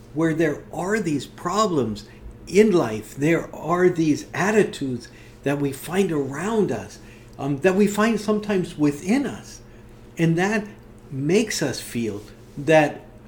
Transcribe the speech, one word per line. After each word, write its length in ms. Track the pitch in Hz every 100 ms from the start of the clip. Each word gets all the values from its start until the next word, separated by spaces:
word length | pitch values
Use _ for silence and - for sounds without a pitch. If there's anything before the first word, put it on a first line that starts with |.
| - 147
where 180 | 165
there 300 | 151 160 139 -
are 260 | 160 180 214
these 280 | 170 143 -
problems 800 | - 175 196 214 156 113 104 - - - - -
in 240 | 180 220
life, 420 | 175 123 107 -
there 420 | - 151 165 - -
are 320 | 151 175 180
these 380 | 160 160 135 -
attitudes 760 | - 185 220 208 - 135 120 - - - -
that 160 | 139 143
we 120 | 143
find 400 | 131 - 185 190
around 600 | 151 131 139 196 226 175
us, 260 | 113 95 - - - - -
um, 220 | 139 139
that 160 | 190 185
we 100 | 202
find 340 | 208 220 214
sometimes 600 | - 208 208 196 165 -
within 480 | 147 143 180 269 254
us. 340 | 107 - - - - - - - -
And 180 | 165 165
that 260 | 190 220 208 - - - -
makes 500 | 135 143 202 233 -
us 180 | 143 -
feel 440 | - 120 110 101 - - - -
that 480 | 139 156 147 - - -